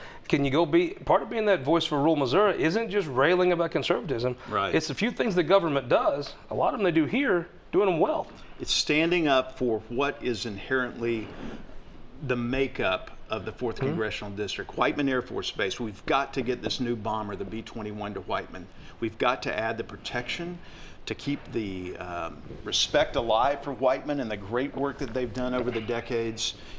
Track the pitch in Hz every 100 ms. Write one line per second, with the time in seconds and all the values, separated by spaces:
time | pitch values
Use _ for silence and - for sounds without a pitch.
0 | - - - 147 139 143 160 170 170 -
1 | - 220 233 233 214 175 131 165 - 147
2 | 151 147 127 165 208 - 156 208 220 202
3 | 156 123 156 180 180 170 170 151 131 226
4 | 196 117 127 123 - 104 98 160 156 139
5 | 226 - 247 175 156 196 170 139 120 196
6 | 247 147 135 - - 110 180 262 185 160
7 | 139 240 277 175 165 - - 175 202 160
8 | 226 - - - - - - - - 151
9 | 165 180 156 131 - - 123 110 - 123
10 | 143 - 120 110 113 98 - 131 120 -
11 | 117 113 98 - - - - - - -
12 | - - 135 123 120 131 135 - 101 92
13 | - - - 110 107 - 120 107 135 160
14 | 107 - 104 98 101 - 95 - 127 147
15 | 139 131 - 107 - - 98 - 113 98
16 | - 139 139 139 120 120 107 - 120 113
17 | 107 110 104 98 95 113 110 113 107 104
18 | 104 98 98 95 - 92 90 - - -
19 | 113 - 127 - 127 87 113 110 - 101
20 | - 127 - - 170 175 - - - -
21 | - - 143 143 - 120 101 92 90 92
22 | 90 87 82 71 - - - - - 151
23 | 151 139 117 110 135 143 147 120 127 139
24 | 147 143 113 104 95 120 139 131 139 131
25 | 139 127 123 107 127 127 120 113 110 117
26 | - 120 117 113 - - -